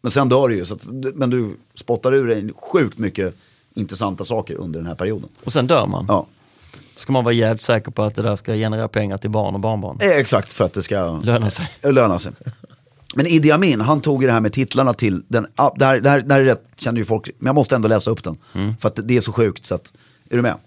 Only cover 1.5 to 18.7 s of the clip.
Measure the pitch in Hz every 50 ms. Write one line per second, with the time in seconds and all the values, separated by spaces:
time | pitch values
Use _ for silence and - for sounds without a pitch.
1.5 | - - _ _ _ - - - 120 110 - 131 135 139 131 117 113 107 101 110
2.5 | - - - - - 180 143 101 - - 113 95 - - 95 92 - _ _ _
3.5 | _ _ _ _ _ - 104 82 95 95 113 98 95 - 98 - 117 110 - -
4.5 | 80 - 92 85 78 82 82 87 80 - 90 101 110 98 - - _ _ - -
5.5 | - - 123 127 165 135 107 98 95 90 90 104 107 90 - _ _ _ _ _
6.5 | _ _ - - - - - - _ - - - 135 131 120 120 117 117 110 110
7.5 | 113 110 - - 120 107 - - - - 107 107 107 - 110 113 104 98 - -
8.5 | 113 107 110 110 110 110 110 107 - 104 104 98 98 98 - 107 107 110 104 98
9.5 | 95 98 98 110 110 104 92 92 71 - 202 196 170 143 127 - - 98 - -
10.5 | - - 95 85 - 104 90 - 104 98 90 85 82 76 - 110 120 117 110 104
11.5 | - - 175 - - - - 143 135 131 120 104 90 87 - - - _ - 123
12.5 | - _ - _ - _ _ _ _ _ _ _ - 143 143 170 170 160 147 151
13.5 | 151 160 196 180 131 107 110 127 156 147 - 151 143 131 131 127 117 113 110 107
14.5 | - 135 131 - - 131 135 127 117 - - 104 95 85 - _ - 117 101 -
15.5 | _ - 139 143 - 139 139 135 135 123 110 139 143 139 117 139 139 135 135 135
16.5 | 120 - _ _ _ - - 120 117 117 104 110 113 107 - - - _ - 127
17.5 | 139 147 131 - 135 123 110 110 110 104 - 110 113 - - 87 82 - _ _
18.5 | - 95 98 104